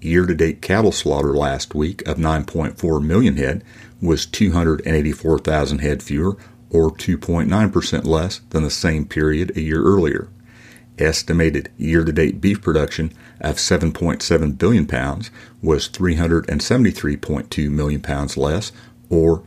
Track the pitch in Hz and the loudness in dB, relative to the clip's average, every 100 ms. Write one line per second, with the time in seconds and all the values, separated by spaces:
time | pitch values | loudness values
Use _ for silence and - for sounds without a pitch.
0 | 80 85 90 85 82 76 - 98 107 - | 0 2 2 2 0 0 -2 2 2 2
1 | 76 71 71 69 71 69 - 76 78 98 | 0 0 0 0 0 -2 -6 -4 -4 -4
2 | - 80 80 78 71 85 73 - 87 78 | -6 -2 0 0 -2 -4 -4 -4 -2 0
3 | 73 92 127 67 67 71 - - - - | 2 2 2 2 -2 -4 -8 -20 -20 -6
4 | 87 78 - - 104 85 82 76 - 78 | 0 0 -2 0 0 2 2 0 0 0
5 | 76 73 80 76 78 78 69 71 73 69 | 0 -2 0 0 2 0 0 -2 -2 -4
6 | - 71 90 98 - - - 82 80 78 | -4 -2 -2 -4 -10 -20 -2 2 2 0
7 | - 87 - 85 73 98 104 90 - 73 | -4 -4 -2 -2 0 2 2 0 0 -2
8 | 73 80 90 - - 80 76 - 90 78 | 0 0 0 -6 -6 -2 -2 -2 0 0
9 | 73 - 78 76 90 - 78 78 - 98 | -2 0 0 0 -2 -4 -2 2 4 4
10 | 80 - - - - - - - - - | 2 -2 -6 -16 -20 -20 -20 -20 -20 -2
11 | 78 76 - 82 80 71 - - 78 82 | 0 0 0 2 2 0 -6 -8 0 2
12 | 80 76 78 - 95 104 - 78 71 - | 2 2 0 0 0 0 0 0 0 -2
13 | 80 - - - 78 - - 90 82 76 | -6 -8 -20 -8 -6 -4 0 0 0 0
14 | 85 - - 82 76 69 92 117 71 64 | -2 -2 0 0 2 0 2 2 2 -2
15 | 67 71 113 - - - 80 73 - - | -4 -6 -10 -16 -20 -6 0 0 -2 -2
16 | 92 80 82 82 - 76 - 123 110 - | 0 0 2 0 0 -4 0 2 2 2
17 | 76 71 - 71 - - 73 73 73 73 | -4 -4 -4 -6 -6 -4 -2 -2 -2 -4
18 | - 71 71 - 69 85 - - - - | -4 -4 -4 -2 0 0 -4 -12 -20 -20
19 | - 85 82 85 | -2 2 4 2